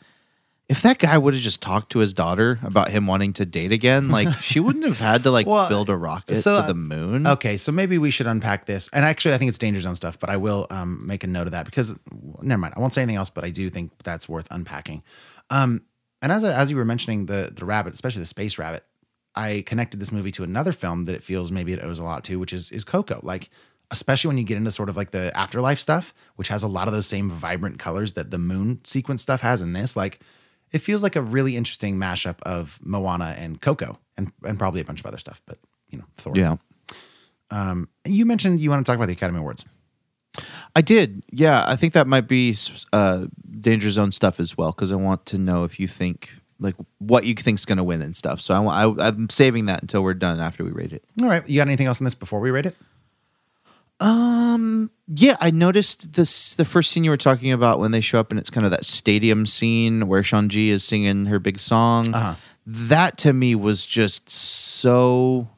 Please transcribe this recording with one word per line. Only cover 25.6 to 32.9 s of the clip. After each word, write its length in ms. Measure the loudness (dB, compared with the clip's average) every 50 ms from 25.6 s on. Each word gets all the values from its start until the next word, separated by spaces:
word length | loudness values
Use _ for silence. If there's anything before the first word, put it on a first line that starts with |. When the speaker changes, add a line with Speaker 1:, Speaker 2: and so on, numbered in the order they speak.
| 0 0 0 0
Speaker 2:
stuff, 340 | 0 0 -2 -2 -2 -6 -14 _ _ _ _
which 120 | -10 -8 -6
has 140 | -6 -4 -4
a 60 | -4
lot 200 | -4 -4 -4 -4
of 40 | -2
those 140 | -2 -4
same 240 | -4 -4 -4 -4 -4
vibrant 480 | -6 -6 -6 -6 -6 -6 -6 -8 -8 -10
colors 360 | -8 -8 -6 -4 -6 -6 -6
that 160 | -8 -10 -8
the 80 | -6 -4
moon 420 | -4 -2 -2 -2 -2 -2 -4 -6 -6
sequence 380 | -6 -6 -6 -4 -4 -6 -6 -4
stuff 180 | -4 -4 -2
has 220 | 0 0 0 0 -2
in 100 | -4 -6
this. 240 | -4 -4 -4 -4
Like, 240 | -4 -4 -6 -8 -12 _ _ _ _ _ _ _ _ _ _ -6
it 60 | -6
feels 220 | -2 -2 -2 0 0
like 120 | -2 -2
a 80 | -2 -4
really 340 | -2 0 0 0 0 0
interesting 400 | -2 -4 -6 -6 -6 -4 -4 -2
mashup 440 | -2 -4 -4 -4 -4 -6 -6 -8 -8 -8
of 360 | -8 -6 -6 -8 -10 -12 -14 -10
Moana 520 | -6